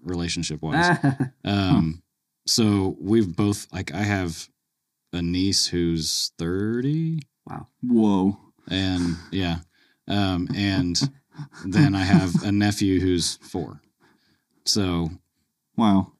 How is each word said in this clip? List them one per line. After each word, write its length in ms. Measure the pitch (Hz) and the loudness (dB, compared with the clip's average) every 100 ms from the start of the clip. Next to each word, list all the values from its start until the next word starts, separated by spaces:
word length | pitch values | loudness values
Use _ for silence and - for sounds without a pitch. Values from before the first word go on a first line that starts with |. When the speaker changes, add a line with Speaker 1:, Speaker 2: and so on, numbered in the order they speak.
Speaker 1:
relationship-wise. 960 | 82 87 85 87 82 76 78 76 175 170 | -8 -6 -4 -6 -6 -6 -4 0 0 2
Speaker 2:
<laughs> 420 | 139 135 131 _ | 0 -2 -6 _
Speaker 1:
Um, 0 | |
Speaker 3:
Huh. 580 | - 101 95 113 80 85 _ _ _ _ - | -2 0 2 2 2 -4 _ _ _ _ -2
Speaker 1:
so 480 | - 107 101 95 - | 2 2 2 0 -4
we've 340 | 90 113 95 | 2 2 2
both, 340 | 85 104 98 - | 0 -2 -2 -6
like, 220 | 90 92 | -10 -8
I 80 | 85 | -4
have 460 | 104 98 90 80 - _ _ _ _ _ - | -2 -2 -2 -8 -14 _ _ _ _ _ -10
a 100 | 87 | -4
niece 440 | 85 90 95 92 - | -2 0 0 0 0
who's 640 | 87 85 82 78 - - - | 0 0 0 -2 -4 -6 -6
thirty. 840 | 85 95 104 120 135 156 165 160 - _ - | -4 -2 -2 -2 -2 -2 -2 -4 -8 _ -16
Speaker 2:
Wow. 220 | - - - | -16 -16 -8
Speaker 3:
Whoa. 580 | 123 117 107 98 95 104 _ _ - | 2 4 4 4 2 -2 _ _ -6
Speaker 1:
And, 480 | 95 95 90 87 82 - | -2 0 0 -2 -4 -6
yeah. 280 | 95 90 85 - _ _ _ - | -4 -2 -4 -8 _ _ _ -4
Um, 400 | 101 98 87 87 98 | 0 0 0 -2 -2
and 440 | 101 95 87 85 139 - _ | 0 0 0 0 -2 -6 _
Speaker 3:
<laughs> 300 | - 147 - | -16 -16 -12
Speaker 1:
then 300 | 95 95 143 | -2 4 4
I 80 | 95 | 4
have 380 | 92 95 92 85 | 4 4 4 0
a 80 | 101 | 0
nephew 480 | 101 104 - 98 92 | 2 2 2 2 2
who's 360 | 92 90 80 - | 2 2 0 -6
four. 440 | - 92 62 - _ _ _ _ _ _ _ _ | -10 -8 -8 -12 _ _ _ _ _ _ _ _
So 460 | - 110 95 87 82 90 _ _ _ _ _ - | -2 0 0 0 -2 -6 _ _ _ _ _ 0
Speaker 3:
Wow. 360 | 113 95 92 | 4 4 2